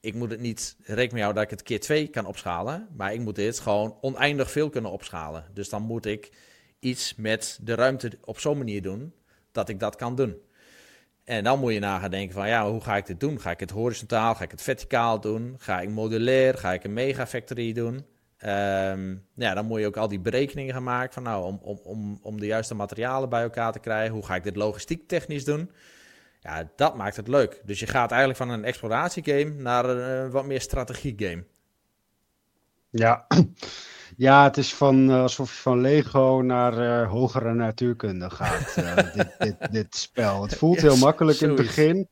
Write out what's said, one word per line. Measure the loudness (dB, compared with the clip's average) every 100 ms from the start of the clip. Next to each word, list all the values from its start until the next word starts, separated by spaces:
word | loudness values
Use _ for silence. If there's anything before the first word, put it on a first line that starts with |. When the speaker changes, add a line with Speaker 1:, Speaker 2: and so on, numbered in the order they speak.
Speaker 1:
ik | -8
moet | -6 -6
het | -6
niet | -6 -6 -10 -14
rekening | -8 -2 -2
mee | 0
houden | -2 0
dat | -2
ik | -6
het | -6
keer | -6
twee | 0 -2 0
kan | -6 -8
opschalen, | -8 -6 -4 -4 -8 -12 -8
maar | -6
ik | -4
moet | -6
dit | -2 -2 -2
gewoon | -2 0 0 -4
oneindig | -8 -2 -2 0 -2
veel | 0 -2
kunnen | -2 -6
opschalen." | -8 -10 -12 -10 -12 -14
Dus | -12 -10
dan | -8
moet | -6 -6 -4
ik | -6 -8 _ _ _ _ _
iets | -6 -4 -6
met | -6 -2 -2 -4 -12
de | -6
ruimte | 2 2 2 -6 -10
op | -14 -6
zo'n | -2 -2
manier | -2 -4
doen | -6 -8 -12 -18 _ _ _
dat | -6 -6
ik | -4
dat | -6 -4
kan | -8 -2
doen. | -2 -2 _ _ _ -20 -20 _ _ _
En | -8 -2
dan | 0 2
moet | 2
je | 0
na | -2 -4
gaan | -4
denken | -6 -6
van, | -4 0
"Ja, | 0 0
hoe | -2
ga | -2 -4
ik | -2
dit | -6
doen? | -6 -4
Ga | -8
ik | -8
het | -8
horizontaal? | -4 -4 -4 -4 0 0
Ga | 0
ik | -4
het | -10
verticaal | -6 -6 -2 0 2 0
doen? | -2 -4 -6 -12
Ga | -6 -4
ik | -4
modulair? | -4 -2 0 4 6 4 2
Ga | -2
ik | -2
een | -4
megafactory | -4 -2 -2 -4 -8 -8 -6 -4
doen?" | -2 -4 -6 -12 _ _ _
Ehm, | -4 -2 0 2 0 -2 -6 -8 -14
ja, | -4 -2
dan | -2 -2
moet | -2
je | -2
ook | -2
al | -4
die | -2
berekeningen | -2 0 -2 -4 -8
gaan | -8
maken | -4 -4 -4
van, | -8
"Nou, | -6 -4
om, | -4 -8
om, | -10 -12
om, | -10 -8 -8 -8
om | -10 -8
de | -2
juiste | -2 -4
materialen | -6 -8 -6 -4 -2 -2
bij | -2
elkaar | -2 -2 -4
te | -4
krijgen, | -4 -2 -2
hoe | -4 -4
ga |
ik | -4
dit | -4 -2
logistiek | -2 -2 -8 -8 _
technisch | -4 -4 -6
doen?" | -2 -2 -4 _ -20 -20 -20 -20 _ _
Ja, | -10 -10 -10 0
dat | 0 0
maakt | -6 -6
het | 0
leuk. | 2 2 -2
Dus | -10 -8
je | -2
gaat | 0 2
eigenlijk | 4 2 2
van | -4
een | -4
exploratiegame | -4 -6 -2 -2 -2 -4 0 0 0
naar | -4 0 0
een, | 2 0 -2 -4 -2
eh, |
wat | -4 -2
meer | -4
strategiegame. | -2 -4 -4 -6 -8 -4 -4 -6 -12 _ _ _ _ _ _ _ _ _ _ _ _ _ _
Speaker 2:
Ja. | 2 4 4 4
<clears throat> | 4 4 2 -14 -14 -16 -20 -20 2
Ja, | 8 10
het | 10 6
is | -2
van, | 4 6 8 8
eh, | 6
alsof | 4 0 -8
je | -4
van | 2 4
Lego | 6 4 4 4 6 4
naar, | 4 4 2 2 2 2
eh, | 2
hogere | 2 2 2 0
natuurkunde | 0 0 0 0 0 -4 -4 -8
gaat, | -6 -4 -2 -4 -2
Speaker 1:
<laughs> |
Speaker 2:
eh, | 0 2 2
dit, | 2 -2 0
dit, | -4 -2 -4
dit | -4 -4 -6
spel. | -8 0 0 0
Het | -2 2
voelt | 4 8
Speaker 1:
Yes, |
Speaker 2:
heel | 8 10
makkelijk | 8 6 4 6
in | 4
het | 4
Speaker 1:
zoiets. | 2 6
Speaker 2:
begin. | 4 4
Speaker 1:
Ja. | 0